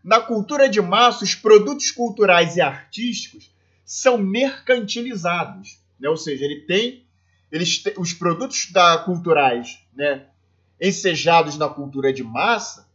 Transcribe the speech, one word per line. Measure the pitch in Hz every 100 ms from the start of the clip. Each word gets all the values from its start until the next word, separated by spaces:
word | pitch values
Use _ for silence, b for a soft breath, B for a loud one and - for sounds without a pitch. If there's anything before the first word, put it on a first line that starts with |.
na | 175 226
cultura | 233 240 294 294 269
de | 202
massa, | 175 214 240 -
os | 202
produtos | - 220 208 277 285 -
culturais | - 240 202 196 175 170 175
e |
artísticos | 147 135 - - 240 208 - - _ _ _ _
são | _ - 262 240
mercantilizados, | 190 214 269 - - 247 202 233 240 214 170 175 - 190 196 - _ _
né? | 139
Ou | 156
seja, | 156 131
ele | 143 147
tem, | - 185 240 262 _ _ _ _ _
eles | 160 175 -
te-, | 202 208
os | 170
produtos | - 170 170 262 - -
da, | 185 175 165
culturais, | - 175 170 151 135 120 120 - _
né, | 131 147 135 - _ _ _ _ _
ensejados | 185 180 190 151 143 165 156 147
na | 147
cultura | 143 139 135 135
de | 131
massa | 113 120 202 220 - - _